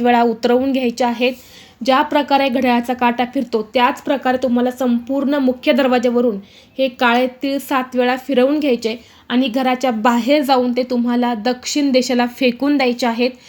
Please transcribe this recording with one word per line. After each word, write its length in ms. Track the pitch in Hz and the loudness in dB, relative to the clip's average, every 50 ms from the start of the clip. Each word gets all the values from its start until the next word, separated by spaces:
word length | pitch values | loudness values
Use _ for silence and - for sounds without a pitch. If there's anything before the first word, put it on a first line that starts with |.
वेळा 220 | 240 240 240 233 233 | 0 2 4 4 2
उतरवून 500 | 240 226 226 - 240 240 254 262 277 262 | 2 0 0 0 2 2 2 2 0 -2
घ्यायचे 320 | 262 262 240 240 240 254 | -2 -2 -2 -2 -2 -2
आहेत. 280 | 240 233 214 247 247 247 - - - - - - - - - 220 | -2 -2 0 -2 -2 -2 -4 -10 -20 -20 -20 -20 -20 -18 -6 -2
ज्या 180 | 240 262 269 302 | 2 2 2 2
प्रकारे 460 | 302 294 294 285 285 277 277 277 277 | 2 0 -2 0 2 2 2 2 2
घड्याळाचा 440 | 233 269 262 247 240 240 240 247 254 | 0 0 2 2 2 2 0 -2 -2
काटा 320 | 247 247 240 240 240 247 240 - | 0 0 0 0 0 -4 -4 -4
फिरतो, 360 | 277 240 - - 220 214 - - | -4 -4 -2 -4 -4 -4 -2 0
त्याच 280 | 254 240 254 277 - - | 2 2 2 0 -2 -4
प्रकारे 340 | - 285 262 - 262 254 254 269 | -4 -2 -2 0 0 0 0 0
तुम्हाला 280 | 254 240 240 240 247 | 0 0 0 0 0
संपूर्ण 640 | 247 - 262 247 240 233 240 - 269 277 277 247 294 | -2 -2 -2 0 0 -2 -2 -4 -4 -2 0 0 0
मुख्य 380 | 294 269 254 254 - - 302 294 | 0 2 0 0 0 0 0 2
दरवाजावरून 640 | 247 269 254 254 247 226 247 233 240 240 247 202 196 196 - - - - _ _ - | 2 2 2 2 2 2 0 0 0 0 0 -2 -4 -8 -14 -20 -20 -20 _ _ -4
हे 100 | 269 269 | -4 -4
काळे 380 | 262 - 262 240 233 247 254 | -2 0 0 2 2 2 0
तीळ 320 | 254 254 - - 277 277 277 | -2 -4 -6 -6 -4 -4 -4
सात 380 | 277 - 285 262 254 254 - | -4 -2 -2 -2 -2 -2 -2
वेळा 200 | 247 247 247 254 | -2 0 0 0
फिरवून 440 | 262 - - 277 240 247 269 294 311 | -2 -4 -2 0 2 2 2 2 0
घ्यायचे 360 | 294 285 240 233 - 220 226 240 - - - - - - | 0 0 0 0 -2 -4 -6 -8 -12 -20 -20 -20 -8 -2
आणि 200 | 240 247 269 254 | 0 0 0 0
घराच्या 420 | 214 269 262 254 254 247 269 254 | 0 0 0 0 0 0 0 -2
बाहेर 520 | 233 220 208 247 240 240 214 247 285 302 285 | 0 0 2 2 2 2 2 2 2 2 2
जाऊन 300 | 247 269 254 247 247 240 | 2 2 2 2 0 0
ते 100 | 247 262 | -2 -2
तुम्हाला 520 | 254 254 240 233 247 240 247 240 240 240 | -2 -2 -2 -2 0 0 0 0 -2 -2
दक्षिण 580 | 214 202 247 247 247 - - - 294 285 277 247 | -2 -2 -4 -4 -4 -6 -6 -4 -2 0 2 2
दिशेला 340 | 254 247 254 254 240 240 | 2 2 2 0 0 0
फेकून 500 | 240 247 - 269 247 240 247 269 285 294 | -2 -2 0 0 0 0 0 0 0 0
द्यायचे 300 | 277 262 247 240 240 254 | 2 0 0 -2 -2 -2
आहेत. 240 | 233 226 226 240 254 254 - - | -2 -2 0 -2 -2 -4 -6 -18